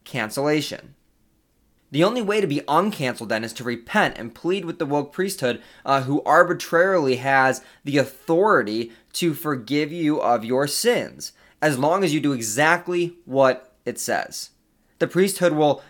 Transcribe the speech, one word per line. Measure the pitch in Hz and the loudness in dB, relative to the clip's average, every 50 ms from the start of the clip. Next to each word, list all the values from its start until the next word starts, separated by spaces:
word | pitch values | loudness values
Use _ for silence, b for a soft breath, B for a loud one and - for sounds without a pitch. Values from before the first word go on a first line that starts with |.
| _ | _
cancellation. | - - 127 110 107 - 139 139 147 151 156 143 - - - - - - _ _ _ _ _ _ _ _ _ _ _ _ _ _ _ _ _ _ - 135 | -10 -6 -6 -6 -4 -4 -2 0 0 0 0 -2 -4 -8 -12 -16 -18 -20 _ _ _ _ _ _ _ _ _ _ _ _ _ _ _ _ _ _ -6 0
The | 143 170 | 2 2
only | 202 240 254 | 2 2 0
way | 220 190 208 214 | -2 -2 0 0
to | 196 156 | 0 0
be | 143 147 - - | -2 -2 -2 0
uncanceled | 143 165 190 214 208 - 143 123 120 - 120 101 | 2 2 2 2 0 -2 -4 -4 -4 -4 -6 -4
then | 113 110 113 | -4 -4 -4
is | 113 | -6
to | - - 123 | -10 -8 -8
repent | 123 120 117 - - - - 185 139 - - | -6 -6 -8 -6 -4 0 0 0 0 0 -4
and | 110 120 - | -12 -12 -12
plead | - - 165 185 202 170 | -8 -4 -4 -4 -4 -4
with | 165 165 - | -6 -6 -6
the | 165 | -4
woke | 139 143 147 143 143 | -2 -2 -2 -2 -4
priesthood, | - - 185 196 190 - 135 123 120 113 B B B B B | -6 -6 -4 -4 -4 -2 -2 -2 -2 -4 B B B B B
uh, | - 139 135 131 | 0 0 0 0
who | 127 143 147 - | 0 -2 -2 2
arbitrarily | - 151 165 175 - 175 - - - 170 165 180 196 190 180 147 131 127 120 | 4 6 6 6 4 2 -4 -4 0 2 2 4 4 2 2 2 0 0 0
has | 120 139 135 135 131 131 127 - B B B B B | 0 2 4 4 4 4 2 -2 B B B B B
the | 143 139 147 | -2 0 0
authority | 131 - - - - - 165 170 196 214 196 139 113 101 107 113 117 117 B B B B B | 0 0 -4 -10 -4 0 2 4 4 4 4 4 2 0 -2 -4 -6 -6 B B B B B
to | - 180 170 147 | -2 -2 -2 -2
forgive | 143 - 151 143 127 107 110 139 147 156 147 | -2 -4 -6 -6 -6 -4 -2 -2 -2 -2 -2
you | 160 175 160 147 151 - | -4 -4 -2 0 0 0
of | - 113 120 113 107 | 2 2 2 0 0
your | 113 127 131 143 143 | 0 0 0 0 0
sins, | - - - 233 240 175 107 67 64 69 - - - b b b b b | -2 -2 0 0 0 0 -2 -6 -10 -14 -16 -16 -16 b b b b b
as | - 156 143 123 | 0 0 0 2
long | 139 151 175 196 196 | 2 2 2 2 2
as | 165 147 | 2 0
you | 156 | 0
do | 139 147 | 0 0
exactly | 139 120 110 107 104 123 151 160 170 175 175 - 180 175 175 170 - - - | -2 -2 -4 -4 -2 0 2 2 2 0 -2 -4 -4 -4 -4 -4 -6 -12 -14
what | - 131 135 135 131 127 - - _ _ _ - | -4 2 4 4 4 2 0 -4 _ _ _ -10
it | 120 117 - | -10 -8 -6
says. | - - 110 71 - - - - - - _ _ _ _ _ _ _ _ _ - | -4 -4 -4 -4 -4 -6 -10 -14 -14 -16 _ _ _ _ _ _ _ _ _ -4
The | 165 156 | -4 -2
priesthood | - 170 190 202 190 - 180 175 | 2 2 2 2 2 0 0 0
will, | 151 151 156 147 139 B B B | 2 4 2 2 2 B B B